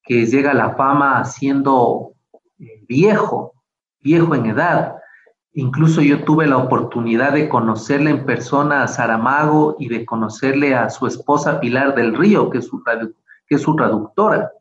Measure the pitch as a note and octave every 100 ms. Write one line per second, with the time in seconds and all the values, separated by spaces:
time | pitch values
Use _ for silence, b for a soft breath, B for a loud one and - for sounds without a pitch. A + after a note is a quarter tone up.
0 | - A#2+ A2+ C3+ C#3 B2 G#2+ - C3+ C#3+
1 | C#3 B2+ B2 - C3+ C#3 C#3 C3 A#2 A#2
2 | - _ _ _ _ _ A#2+ - _ B2+
3 | G3+ - - A#2 - _ _ _ _ _
4 | C#3 E3 E3 C#3 A2+ A2 E3+ D3+ - -
5 | B B B _ _ D#3 B2+ C3 D#3+ D#3+
6 | C#3+ C#3+ - D#3 D3+ C3 B2+ C3+ - B2
7 | A#2 A2+ C#3 C#3+ D3 B2 A2+ G#2+ - C#3+
8 | D3+ C3+ C3 A#2 - C#3+ D3 C#3+ A#2+ C3
9 | A#2 A2+ A#2+ C#3+ D3+ D3+ D3+ - B2 A#2
10 | A#2 A2+ A2 - C3+ C3+ C#3+ B2+ A2 -
11 | A#2+ - - D3+ D#3+ - A#2+ B2+ C#3 A#2+
12 | A#2 A2 G3 F#3 A#2 B2 - - - A2+
13 | A2+ - b b _ C#3+ - D3+ A2+ G#2+
14 | G#2 - G#3 D#3 - -